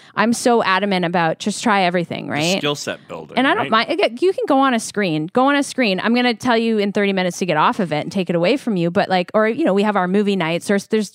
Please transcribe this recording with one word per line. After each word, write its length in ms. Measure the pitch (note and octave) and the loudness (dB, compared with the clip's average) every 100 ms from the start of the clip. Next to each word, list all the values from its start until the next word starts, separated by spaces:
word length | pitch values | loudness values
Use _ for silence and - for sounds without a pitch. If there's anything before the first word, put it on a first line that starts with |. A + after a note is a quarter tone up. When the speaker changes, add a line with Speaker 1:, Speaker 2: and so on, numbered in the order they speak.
| - - | -8 -2
Speaker 1:
I'm 180 | A3 | 0
so 280 | A#3 B3+ A#3 | 2 2 2
adamant 440 | G3 F#3+ G3+ F#3 E3+ | 2 0 0 0 0
about 340 | F3 E3 E3 | 0 0 -2
just 240 | - G3 | -4 -2
try 200 | A#3+ G3+ | 0 2
everything, 420 | F3+ F3+ E3+ - G#2+ | 2 0 -2 -6 -6
Speaker 2:
The 60 | |
Speaker 1:
right? 240 | C#3+ D#3+ F#3+ | -4 -2 0
Speaker 2:
skill 180 | D3 D3 | -2 -4
set 320 | - F2 - | -6 -10 -12
building, 300 | E2+ D#2 - | -14 -8 -2
Speaker 1:
And 100 | C4+ | 0
I 40 | |
don't 200 | F#4+ - | 0 0
Speaker 2:
right? 0 | |
Speaker 1:
mind. 200 | A3 A3+ | 0 0
Again, 260 | D#4 E4 A#3 | 0 -2 0
you 140 | F4+ | 0
can 100 | F#4+ A#4 | 0 0
go 140 | C4+ | 2
on 140 | C4+ | 2
a 60 | A#3 | 0
screen. 480 | - - G3 D#3 D#3 | -2 -4 -2 -2 -2
Go 140 | - C4 | 0 2
on 80 | C#4+ | 2
a 80 | |
screen. 380 | C#4 - A#3+ F#3 | -2 -2 0 0
I'm 120 | G#3 | 0
gonna 200 | A#3+ B3 | 2 0
tell 240 | A#3 B3 A#3 | 0 0 2
you 220 | A3+ A3 | 2 0
in 120 | G3+ | 0
thirty 220 | G3 G3+ | 0 0
minutes 260 | G3 F#3 - | 0 -2 -2
to 60 | F3+ | -2
get 100 | D3+ | 2
off 240 | F3 B3 | 2 2
of 140 | F3 | -2
it 80 | D3+ | -2
and 100 | D#3 | -4
take 180 | G3+ F3 | -4 -2
it 60 | E3+ | 0
away 220 | E3+ C#4 | 2 0
from 180 | - F#3+ | 0 0
you. 160 | E3+ | 0
But, 160 | F3+ - | 0 0
like, 240 | F#3 F3+ | 0 0
or, 140 | G#3+ G#3+ | 0 0
you 160 | A#3+ | 0
know, 100 | D#4+ | 0
we 100 | G3 | 2
have 120 | G#3+ G3+ | 2 0
our 100 | F3+ | 0
movie 260 | G3 G#3 G3 | 2 2 0
nights. 340 | D#3+ F3 - | 0 -2 0
Or 60 | G3+ | -2
s-, 120 | - | 0
there's 240 | A3 G#3 | -2 -2